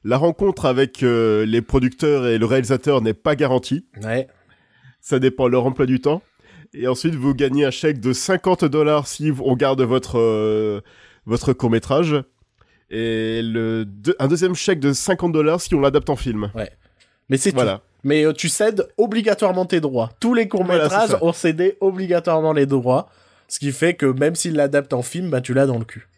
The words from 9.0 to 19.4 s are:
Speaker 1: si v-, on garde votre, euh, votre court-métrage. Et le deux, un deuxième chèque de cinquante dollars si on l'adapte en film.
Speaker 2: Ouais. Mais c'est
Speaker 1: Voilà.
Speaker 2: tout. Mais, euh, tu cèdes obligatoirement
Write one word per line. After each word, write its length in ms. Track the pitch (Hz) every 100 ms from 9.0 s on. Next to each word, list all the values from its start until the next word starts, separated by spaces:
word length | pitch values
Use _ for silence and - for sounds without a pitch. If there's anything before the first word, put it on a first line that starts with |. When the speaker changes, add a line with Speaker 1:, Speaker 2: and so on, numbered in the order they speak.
| 135
Speaker 1:
si 240 | - 151
v-, 100 | 135 135
on 100 | 127
garde 240 | 139 131
votre, 380 | 120 127 - 123
euh, 640 | 113 110 107 107 107 101 - - - _
votre 300 | - 117 -
court-métrage. 640 | 127 123 113 - 139 165 147 127 _ _ _ _ _ _
Et 500 | 110 117 113 110 113
le 420 | 117 113 113 113 104
deux, 280 | 101 104 190
un 100 | 135
deuxième 260 | 160 185
chèque 240 | 175 - 170
de 120 | 139
cinquante 400 | 139 - 185 175
dollars 280 | 156 151 170
si 140 | -
on 60 | 156
l'adapte 300 | 139 143 -
en 60 | -
film. 340 | 135 107 101
Speaker 2:
Ouais. 160 | 110 104 _ _ _ _ _ -
Mais 80 | 135
c'est 160 | 202
Speaker 1:
Voilà. 220 | 143 113 98
Speaker 2:
tout. 40 | _ _
Mais, 220 | 135 151 156
euh, 80 |
tu 160 | 143 165
cèdes 360 | - 208 208 - -
obligatoirement 680 | 220 220 214 208